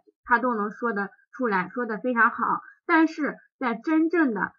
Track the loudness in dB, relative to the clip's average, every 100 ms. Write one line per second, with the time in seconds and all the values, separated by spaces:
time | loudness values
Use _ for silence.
0 | _ _ 0 2 2 -2 -4 -4 -4 -4
1 | -6 -10 _ -6 -2 -2 -2 -6 -6 -4
2 | -2 2 2 2 -2 -4 -6 _ 2 4
3 | 4 2 -6 -6 _ _ -4 -4 0 2
4 | 2 2 2 0 -4